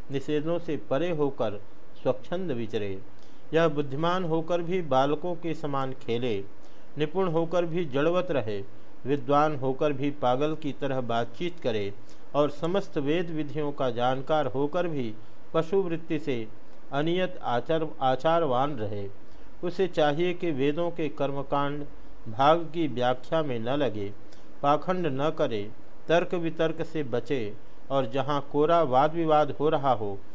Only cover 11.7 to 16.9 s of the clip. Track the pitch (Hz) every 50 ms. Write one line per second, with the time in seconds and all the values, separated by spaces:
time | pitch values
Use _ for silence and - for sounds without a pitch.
11.7 | 110 107 101 101 104 - - - - - - - - 143 151 143 147 - 165 165
12.7 | 180 196 190 - - 160 135 139 156 175 180 165 165 151 151 139 127 151 151 143
13.7 | 139 - 139 127 113 113 123 127 131 135 135 - 156 151 147 127 107 131 143 147
14.7 | 151 180 180 175 156 139 120 113 107 - - - - - - - - 160 165 165
15.7 | 202 196 185 175 165 160 165 165 165 147 - 151 131 117 110 110 - - - -
16.7 | - - - -